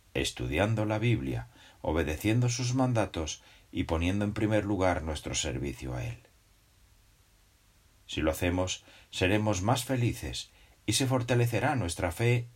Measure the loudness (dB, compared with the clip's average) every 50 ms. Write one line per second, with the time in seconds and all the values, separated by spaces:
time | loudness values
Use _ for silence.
0 | _ _ -4 -4 -4 -4 -4 -4 -4 -2 0 2 2 2 2 0 0 0 0 0
1 | 2 2 2 2 2 -2 -4 -4 -6 -10 -16 -20 -20 -20 -16 -6 -2 0 0 2
2 | 2 0 -2 0 2 2 4 4 4 2 0 0 -2 0 0 2 2 2 2 0
3 | 0 0 -2 -4 -6 -6 -6 -10 -14 -20 -20 -20 -20 _ -4 -4 -2 0 0 2
4 | 2 2 2 2 0 -2 0 0 0 2 2 2 2 0 0 2 2 2 2 0
5 | -2 -4 -6 -6 -6 -6 -4 -4 -2 -2 -4 -4 -4 -6 -6 -8 -8 -8 -6 -6
6 | -6 -6 -8 -12 -16 _ _ _ _ _ _ _ _ _ _ _ _ _ _ _
7 | _ _ _ _ _ _ _ _ _ _ _ _ _ _ _ _ _ _ _ _
8 | _ -10 -4 -2 0 0 0 2 0 0 2 0 0 -2 -4 -8 -12 -16 -20 -20
9 | -20 _ -2 0 2 2 4 4 2 2 0 0 2 0 0 0 0 -2 0 0
10 | 0 0 -2 -2 -6 -8 -8 -10 -10 -12 _ -20 -20 -20 _ _ _ -2 0 0
11 | 2 2 2 0 2 2 2 2 2 2 2 0 0 0 0 0 -2 -2 -2 -2
12 | -2 -2 -2 0 2 2 2 2 0 -4 -4